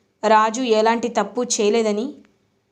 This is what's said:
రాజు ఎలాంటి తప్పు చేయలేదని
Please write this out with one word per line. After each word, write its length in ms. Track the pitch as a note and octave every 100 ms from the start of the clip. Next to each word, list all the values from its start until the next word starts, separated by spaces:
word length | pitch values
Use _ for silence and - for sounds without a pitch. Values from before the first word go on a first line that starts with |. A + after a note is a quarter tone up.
| _ _ G#3+
రాజు 340 | G#3+ A3 A3
ఎలాంటి 460 | B3 G#3+ A3 A#3 A#3+
తప్పు 360 | A#3 G#3 B3
చేయలేదని 720 | A#3+ - G#3 A#3 A3 G#3 C#4 - _ _ _ _ _